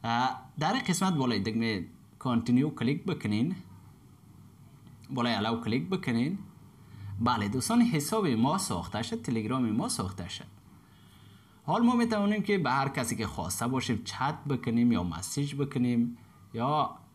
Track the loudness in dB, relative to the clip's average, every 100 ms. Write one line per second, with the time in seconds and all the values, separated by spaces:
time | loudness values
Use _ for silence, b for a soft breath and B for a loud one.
0 | 0 2 0 -2 -12 -2 0 0 0 2
1 | 2 2 2 2 0 0 0 -2 -4 -12
2 | -20 -8 0 0 4 4 4 0 -2 -2
3 | -2 -4 0 0 0 -2 -10 -20 -20 -20
4 | -20 -20 -20 -20 -20 -20 -20 -20 -20 -20
5 | -8 -2 0 2 0 0 0 -2 0 -4
6 | 0 0 0 -2 -8 -18 -20 B B B
7 | B B 0 0 0 -2 2 4 4 4
8 | 0 0 2 4 2 2 -2 -4 -4 -6
9 | -4 -6 -2 -2 -2 0 0 0 -2 -2
10 | -4 -6 -10 -10 -14 -20 -20 B B B
11 | B B B B B B -2 4 4 4
12 | 2 2 2 0 2 2 2 2 0 -2
13 | -2 -2 -4 -4 -6 -2 0 0 0 -2
14 | -2 -4 -4 -4 -4 -2 0 4 4 4
15 | 0 -4 -6 -4 -4 -2 -2 0 2 2
16 | 2 -2 B B -12 -4 0 2 0 -4
17 | -20